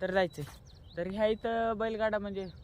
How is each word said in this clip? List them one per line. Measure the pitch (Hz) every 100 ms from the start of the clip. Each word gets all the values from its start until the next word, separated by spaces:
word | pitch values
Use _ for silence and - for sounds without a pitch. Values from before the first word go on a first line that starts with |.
तर | 185
जायचंय. | 185 180 - 143 - - - - -
तर | 175
ह्या | 196 220
इथं | 220 233 226 226 220
बैलगाडा, | 226 220 220 214
म्हणजे | 202 196 190 -